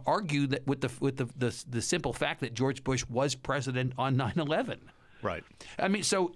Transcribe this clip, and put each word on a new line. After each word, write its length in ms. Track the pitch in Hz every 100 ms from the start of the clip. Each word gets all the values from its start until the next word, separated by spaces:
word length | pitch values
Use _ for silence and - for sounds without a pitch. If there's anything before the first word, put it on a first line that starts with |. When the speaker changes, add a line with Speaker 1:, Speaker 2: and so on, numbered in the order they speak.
| 131
Speaker 1:
argue 400 | 175 180 143 143
that 180 | 135 -
with 160 | 135
the, 100 | 127 -
with 180 | 139 131
the, 80 | 120 127
the, 260 | 120 - -
the 120 | 120
simple 320 | - 170 143
fact 260 | 113 147 165
that 140 | -
George 300 | 117 131 131
Bush 220 | - 127 123
was 260 | 120 139 127
president 580 | - 139 131 127 127 127
on 180 | 135 131
nine 160 | 120 170
eleven. 420 | 147 170 254 101 - - - -
Speaker 2:
Right. 220 | 104 85 - - - -
Speaker 1:
I 80 | 190
mean, 160 | 202
so, 300 | 151 196 175